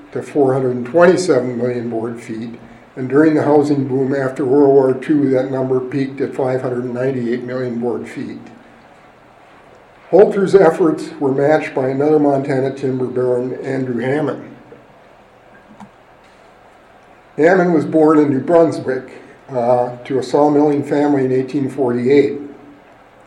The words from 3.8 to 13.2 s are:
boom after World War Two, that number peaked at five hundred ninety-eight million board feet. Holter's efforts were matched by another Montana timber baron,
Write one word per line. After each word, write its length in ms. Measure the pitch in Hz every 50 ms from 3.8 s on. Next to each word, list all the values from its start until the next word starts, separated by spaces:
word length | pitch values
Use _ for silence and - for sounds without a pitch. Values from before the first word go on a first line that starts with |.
| 131 127
boom 260 | 127 135 135 127 139
after 320 | 139 135 127 - - 147
World 280 | 123 135 147 143 139 135
War 200 | 139 131 131 123
Two, 380 | 123 - - 156 147 139 131
that 180 | 131 127 131 135
number 300 | 135 131 131 127 131 127
peaked 420 | 127 - 143 139 135 131 - -
at 140 | 139 120 -
five 260 | - 135 127 131 127
hundred 240 | 135 127 123 123 123
ninety-eight 600 | 127 120 123 127 135 131 123 120 113 117 117 120
million 340 | 127 127 127 127 123 117 113
board 280 | 120 123 110 - - -
feet. 300 | - 143 120 104 113 117 - - - - - - - - - - - - - - _ _ _ _ - _ _ - - - - - - - - _ - - - -
Holter's 420 | 165 185 214 - - 196 190 170 180
efforts 560 | 196 170 160 165 - 185 156 151 - - - - -
were 140 | 151 135 135
matched 400 | 139 139 143 156 151 - - -
by 160 | 143 131 131
another 300 | 135 135 143 151 156 147
Montana 540 | 143 143 143 135 131 139 139 131 131 135 131
timber 340 | - - 131 127 127 127 117
baron, 480 | 113 127